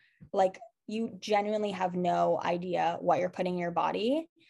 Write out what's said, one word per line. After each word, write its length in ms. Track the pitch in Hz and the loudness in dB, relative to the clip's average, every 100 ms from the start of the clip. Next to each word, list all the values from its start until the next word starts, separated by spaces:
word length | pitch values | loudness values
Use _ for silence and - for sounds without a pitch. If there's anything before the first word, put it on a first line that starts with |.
| _ _ - | _ _ -4
like, 260 | 202 190 - - _ - | 2 2 2 -14 _ -8
you 300 | 214 226 185 | -6 -6 -6
genuinely 520 | - 208 208 214 208 | 0 0 2 0 -2
have 220 | 185 185 | -2 -2
no 460 | 180 175 175 170 170 | 0 0 2 2 2
idea 560 | - 175 180 170 165 170 | 0 -4 -2 0 0 0
what 180 | 175 170 | 2 2
you're 120 | 180 | 0
putting 240 | 180 185 | -2 -2
in 40 | 180 | -2
your 120 | 175 | -2
body. 580 | 170 160 175 220 294 330 _ _ | 0 0 0 0 0 -2 _ _